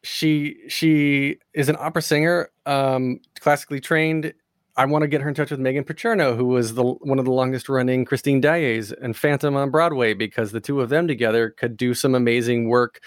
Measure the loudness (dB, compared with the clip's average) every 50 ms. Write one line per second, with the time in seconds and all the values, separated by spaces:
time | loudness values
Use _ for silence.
0 | -12 -10 -8 -2 0 0 0 0 -2 -6 -8 -12 -14 -12 -8 0 2 4 4 4
1 | 4 2 2 0 0 -2 -4 _ _ _ _ -2 0 0 0 -2 -4 -4 -4 -4
2 | -2 0 0 2 2 2 0 0 -2 -6 _ _ _ -2 -2 0 0 0 0 0
3 | -2 -2 -4 -6 _ _ _ -2 0 2 2 2 0 _ -8 -8 -2 0 0 2
4 | 2 0 0 -2 -4 -6 -10 _ _ _ _ _ _ _ _ 0 2 2 2 2
5 | 2 0 0 -2 -2 -2 -2 -2 -4 -4 -4 -2 -2 -2 0 -2 -4 -6 -10 -4
6 | -2 -2 0 2 2 0 2 0 0 2 2 2 0 0 0 0 0 0 0 -4
7 | -4 -2 0 0 0 0 0 0 0 0 -2 -6 -4 -2 -2 0 2 2 0 0
8 | 0 -2 -4 -2 0 2 2 4 4 2 2 2 0 0 -2 -2 -4 -8 -12 -10
9 | -8 -10 -6 -2 0 0 0 0 0 -2 0 0 -2 0 2 2 2 2 2 2
10 | 0 0 0 0 -4 -4 -2 -4 -4 -4 -4 -8 -6 -4 -2 -2 0 0 0 0
11 | 0 0 0 0 0 2 2 2 0 0 -2 -6 -6 -6 -4 -2 -2 -2 0 0
12 | 0 2 2 4 2 2 2 2 2 0 0 0 0 2 2 2 2 0 _ -18
13 | -20